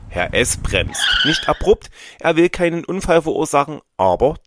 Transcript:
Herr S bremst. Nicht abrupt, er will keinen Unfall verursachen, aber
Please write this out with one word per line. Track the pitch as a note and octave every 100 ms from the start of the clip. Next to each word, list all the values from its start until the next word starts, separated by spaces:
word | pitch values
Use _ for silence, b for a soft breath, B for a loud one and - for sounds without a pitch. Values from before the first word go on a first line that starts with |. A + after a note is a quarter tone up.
| -
Herr | F2+ F2
S | G#2+ B2+ -
bremst. | - F#2+ E2+ - - -
Nicht | D3 D#3+ -
abrupt, | - F#3 A3+ - B B B
er | E3 D#3+
will | F3
keinen | - E3+ E3+
Unfall | - F#3 F3+ E3
verursachen, | D#3 - D#3 C#3+ C#3 D3+ _ -
aber | F#2+ F2 B2+ -